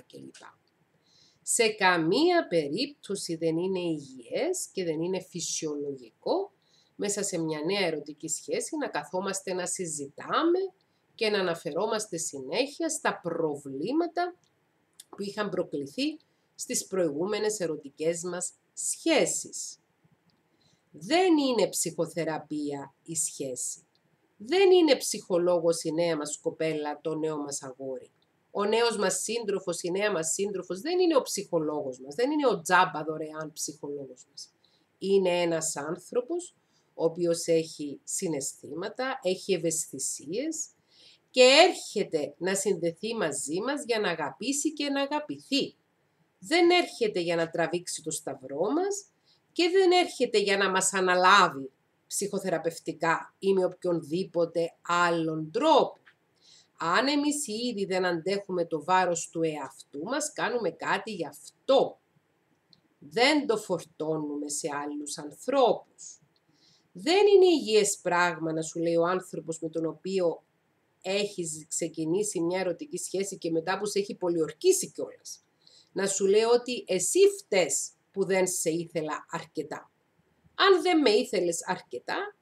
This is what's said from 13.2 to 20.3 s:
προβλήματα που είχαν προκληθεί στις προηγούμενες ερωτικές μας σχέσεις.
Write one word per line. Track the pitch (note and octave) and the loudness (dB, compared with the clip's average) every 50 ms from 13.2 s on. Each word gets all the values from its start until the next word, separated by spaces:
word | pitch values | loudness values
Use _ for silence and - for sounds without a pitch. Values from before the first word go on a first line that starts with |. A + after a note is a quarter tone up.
| - | -4
προβλήματα | E3+ E3 E3 D#3+ D3+ C#3+ C#3+ - C#3 C3+ C3+ D#3+ G#3+ C#4 D#4+ F4 E4 - F4 F4+ F4+ F4 _ _ _ _ _ _ _ _ _ _ _ _ - - _ | -6 -2 -2 0 -2 -2 -4 -8 -10 -8 -6 -4 -2 0 0 0 0 -2 -4 -4 -4 -6 _ _ _ _ _ _ _ _ _ _ _ _ -20 -20 _
που | - - | -12 -10
είχαν | G3+ G3 - G#3+ G#3 F#3+ | -8 -6 -4 -4 -4 -2
προκληθεί | F3 F3+ F3 - - C#3+ C#3+ C#3 - - C#4 D#4 D4+ - _ _ _ _ _ _ _ | -2 -4 -4 -4 -4 -6 -6 -6 -4 -2 -2 -2 -4 -6 _ _ _ _ _ _ _
στις | - - - B3 - - - | -12 -8 -6 -4 -4 -4 -4
προηγούμενες | G3 F#3 F3 D#3 C#3 D3 F3 G3+ G#3+ G#3 G#3+ G#3+ G#3 - | -2 0 0 0 0 -2 -2 -2 -2 -2 -2 -2 -2 -2
ερωτικές | F3+ D#3+ D#3 D3 - C#3 - - D3+ E3 E3+ E3 E3+ | -4 -4 -4 -6 -10 -14 -10 -4 -2 -2 -2 -2 -4
μας | F3+ F3 F3+ F3+ - - _ _ _ _ | -6 -6 -6 -6 -8 -10 _ _ _ _
σχέσεις. | - - - - - - E4 D#4+ B3 F3 D#3+ - - - - - - - - - - _ _ _ _ _ _ _ _ _ _ | -8 -6 -6 -6 -2 0 2 4 4 4 2 0 -4 -6 -10 -12 -12 -12 -12 -14 -18 _ _ _ _ _ _ _ _ _ _